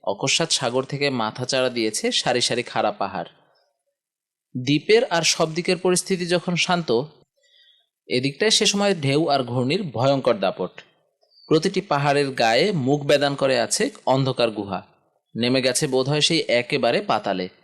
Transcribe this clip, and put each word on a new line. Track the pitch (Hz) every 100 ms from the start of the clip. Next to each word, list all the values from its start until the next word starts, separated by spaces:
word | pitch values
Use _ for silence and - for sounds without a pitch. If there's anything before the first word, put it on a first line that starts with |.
অকস্মাৎ | - 98 139 - 165
সাগর | - 127 123
থেকে | 135 139 143
মাথা | 131 110 110
চাড়া | 123 135 127
দিয়েছে | 120 110 107 -
সারি | 247 - 123
সারি | - 120
খাড়া | 117 - 110
পাহাড়। | 101 98 92 85 _ _ _ _ _ _ _ _ _ _ _ _
দ্বীপের | 123 123 147 - 220 254
আর | 170
সব | 165 - 165
দিকের | 160 175 180
পরিস্থিতি | 185 180 - 185 175
যখন | 175 175 175
শান্ত, | - 175 160 117 151 - _ _ _ _ _ _ _ _ _
এদিকটায় | 123 135 139 214 214
সে | 202
সময় | 202 202
ঢেউ | 185 139 139 165
আর | 139
ঘূর্ণির | 123 123 123 175 190
ভয়ঙ্কর | 110 131 139 127 110
দাপট। | 95 - 90 - - _ _ _ _ _ -
প্রতিটি | 156 190 190
পাহাড়ের | 185 143 143 143 139
গায়ে | 127 117 117 185 180
মুখ | 123 147 143
বেদান | 147 143
করে | 139 139 127
আছে | 110 - - - -
অন্ধকার | 131 135 127 117
গুহা। | 104 98 92 - _ _ _ _
নেমে | 110 120 131
গেছে | 127 123 147
বোধহয় | 131 127 151 147
সেই | 165 -
একেবারে | 120 120 143 117 160
পাতালে। | 208 110 104 95 92 _